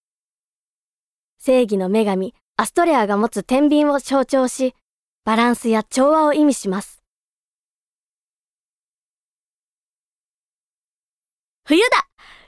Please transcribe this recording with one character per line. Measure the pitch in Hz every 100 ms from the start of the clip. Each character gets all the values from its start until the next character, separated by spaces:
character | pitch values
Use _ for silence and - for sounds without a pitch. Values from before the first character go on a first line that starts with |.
| _ _ _ _ _ _ _ _ _ _ _ _ _ _
正 | - 254
義 | 226 202
の | 185
女 | 214
神、 | 208 190 190 - _ -
ア | 226
ス |
ト | -
レ | 349 277
ア | 208
が | 202
持 | 226
つ | 208
天 | - 254 294
秤 | 294 294
を | 277
象 | - 269 254
徴 | 269 254
し、 | - 254 - _ _ _ _
バ | - 220
ラ | 240
ン | 240
ス | 240
や | 220
調 | - - 277
和 | 311 302
を |
意 | 294
味 | 302 -
し | 196
ま | 190
す。 | - - _ _ _ _ _ _ _ _ _ _ _ _ _ _ _ _ _ _ _ _ _ _ _ _ _ _ _ _ _ _ _ _ _ _ _ _ _ _ _ _ _ _ _ _ _ _ -
冬 | 320 480
だ！ | - - _ - -